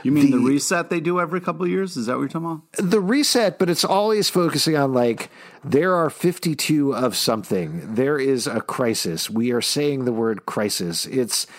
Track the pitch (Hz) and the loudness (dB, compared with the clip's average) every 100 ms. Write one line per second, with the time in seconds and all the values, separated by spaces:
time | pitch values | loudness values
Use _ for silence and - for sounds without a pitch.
0 | 127 147 139 127 123 139 - 175 165 175 | 0 4 4 4 2 2 0 -2 -2 -2
1 | 160 180 170 180 180 160 180 185 190 143 | 0 0 0 -2 -4 -4 -2 -2 -4 -4
2 | 113 127 139 165 165 156 - - 185 214 | -4 -2 -4 -4 -6 -8 -10 -4 0 2
3 | 185 269 - 247 208 - 180 165 - 190 | 2 0 2 2 0 2 0 2 2 2
4 | 208 214 - 180 170 143 160 151 139 127 | 2 2 2 2 0 0 0 2 2 4
5 | 120 113 - - - - - 135 185 180 | 2 0 -8 -16 -20 -16 0 2 4 2
6 | 156 - 175 170 170 151 - 151 139 117 | 0 0 -2 0 -4 -2 0 2 2 0
7 | 127 98 - 113 98 95 82 82 92 113 | 0 0 0 -2 0 -2 -2 -6 -6 0
8 | 135 147 135 131 120 117 - - 123 107 | 0 2 2 0 0 -4 -6 -2 0 0
9 | 95 80 - 110 120 120 - 147 147 139 | -4 -4 -4 -2 0 0 -2 0 0 0
10 | 123 113 113 104 - - 104 - 87 82 | -2 0 -2 -2 -4 -4 -2 -2 -4 -4
11 | - 131 117 - - | -4 -2 -2 -4 -6